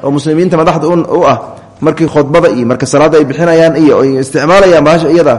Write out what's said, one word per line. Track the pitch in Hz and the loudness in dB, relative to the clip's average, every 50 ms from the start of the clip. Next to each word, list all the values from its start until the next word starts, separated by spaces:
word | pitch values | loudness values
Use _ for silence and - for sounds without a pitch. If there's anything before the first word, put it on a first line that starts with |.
| - | -6
oo | 139 | -4
muslimiinta | 143 143 139 156 151 160 185 180 180 | -4 -4 -2 -2 -2 0 0 0 0
madaxda | 160 160 175 160 170 147 165 | 0 0 0 -2 -2 -2 -2
u, | 175 | -2
u | 170 156 - 135 170 180 | -2 -2 -2 -2 0 0
ah, | - 123 123 - - - - - - - - | 0 0 -2 -6 -12 -18 -20 -20 -20 -12 -4
markii | 143 160 147 - 165 143 | -4 -4 -2 -2 -4 -2
khudbada | 139 151 139 131 156 170 170 160 | 0 -2 -2 0 0 2 2 2
iyo | 110 123 117 | 0 0 -2
marka | 117 123 - 139 | -2 -2 -4 -4
salaada | - - 143 151 160 156 156 | -4 -2 0 0 2 2 2
ay | 151 | 2
bixinayaan | 127 - 151 170 170 165 165 165 165 147 | 0 -2 -2 -2 0 2 2 2 2 2
iyo | 151 160 139 120 117 | 2 2 2 2 2
ay | 131 135 135 131 | 0 0 -2 -2
isticmaalayaan | 135 131 - 143 135 156 180 196 196 185 170 156 143 | -4 -4 -4 -4 0 2 2 4 4 4 4 4 2
bahasha | 151 165 165 165 139 | 2 0 0 0 0
iyada, | 160 175 156 143 120 | 0 0 2 0 0